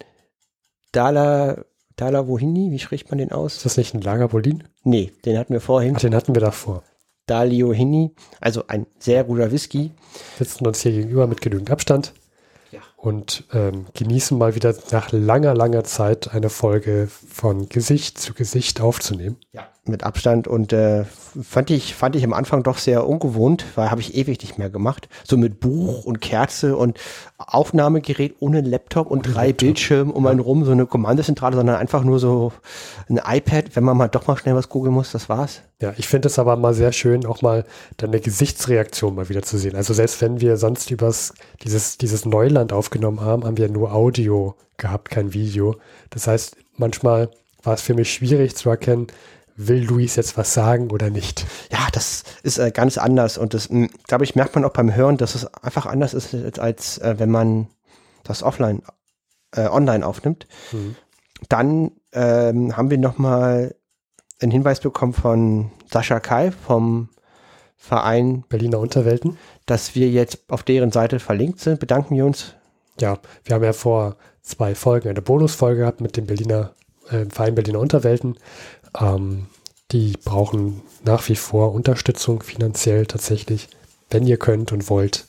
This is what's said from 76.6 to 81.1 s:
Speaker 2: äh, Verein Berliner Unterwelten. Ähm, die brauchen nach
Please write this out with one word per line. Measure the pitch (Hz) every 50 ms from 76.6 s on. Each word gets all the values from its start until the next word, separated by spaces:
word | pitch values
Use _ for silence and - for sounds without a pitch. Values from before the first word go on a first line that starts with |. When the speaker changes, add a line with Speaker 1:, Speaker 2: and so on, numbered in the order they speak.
| 107 101 - _ _ _ _ _ _ -
Speaker 2:
äh, | 120 113 107 101
Verein | - - 110 110 113
Berliner | 113 107 104 107 104
Unterwelten. | 120 147 160 147 117 120 120 120 - 123 120 - _ - - - - - - - _ _ - -
Ähm, | 110 101 95 95 98 98 98 98 95 98 _ _ - - _ _ _ - -
die | 120 110 107 101 - -
brauchen | - 101 101 104 101 - 107 101 101 101 - - - - - -
nach | 113